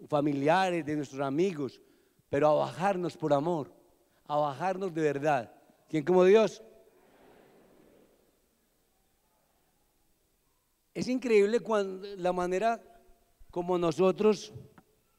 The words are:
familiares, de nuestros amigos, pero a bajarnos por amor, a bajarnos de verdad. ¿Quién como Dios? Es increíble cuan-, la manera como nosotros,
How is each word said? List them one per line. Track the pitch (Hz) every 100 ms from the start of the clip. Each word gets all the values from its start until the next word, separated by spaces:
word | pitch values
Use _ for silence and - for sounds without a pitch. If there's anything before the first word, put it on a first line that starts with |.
| -
familiares, | 147 147 143 139 180 190 175
de | 147 151
nuestros | 135 135
amigos, | 139 139 190 156 131 - _ _ _ _ _
pero | 143 147
a |
bajarnos | 151 139 123 190 185 170 -
por | 156
amor, | 143 156 170 127 - _ _ _ _ _
a | 151
bajarnos | 147 131 180 185 196
de | 160
verdad. | 156 143 151 139 110 - _ _ _
¿Quién | 156
como | 143 185
Dios? | 180 214 208 - - - _ _ _ _ - - _ _ _ _ _ _ _ _ _ _ _ _ _ _ _ _ _ _ _ _ _ _ _ _ _ _ _ _ _ _ _ _ _ _ _
Es | - 180
increíble | 254 254 220 202 233
cuan-, | 180 214 196 190 202 202
la | 175
manera | 180 180 185 226 226 - - _ _ _ _ -
como | 175 175 180
nosotros, | 170 160 190 156 214 208 - - - - _ _ _